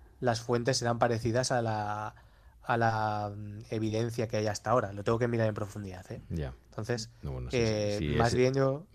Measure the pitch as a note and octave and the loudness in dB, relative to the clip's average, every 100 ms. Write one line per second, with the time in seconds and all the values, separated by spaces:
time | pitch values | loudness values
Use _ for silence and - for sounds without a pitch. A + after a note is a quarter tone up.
0 | - - B2 A2+ - A#2+ A#2+ B2+ A#2+ A#2+ | -20 -4 0 0 0 0 2 0 2 2
1 | A#2+ A2+ A#2 A#2 C3 B2+ A2+ G#2+ G#2 G#2 | 2 2 0 0 2 0 0 -2 -4 -4
2 | G#2+ - - - - - - A#2+ A2+ A2 | -8 -12 -20 -20 -20 -10 -2 2 2 2
3 | A2 G#2+ G#2 G#2 G#2 G#2 A2+ A2+ A2 A2 | 0 0 -4 -6 -10 -12 -6 -2 0 0
4 | A#2 A#2+ A2 G#2+ G#2+ G2+ - B2 G2+ G2+ | 0 -2 -2 0 0 -2 2 2 2 -2
5 | G2+ A#2 A#2+ A#2 A2 G#2 G#2 G#2 G2 F2+ | 0 2 2 2 2 0 -6 -8 -10 -12
6 | - - - E2+ D2 - - - G#2+ A#2+ | -12 -12 -8 -6 -6 -8 -14 -8 -4 -4
7 | A2+ - - B2+ B2 B2+ A2+ G#2+ G#2 G#2 | -6 -12 -10 -8 -2 0 2 2 0 0
8 | D2 A2+ A#2 A#2+ B2+ C3+ C3+ C#3 - | 0 2 4 4 4 4 2 0 -8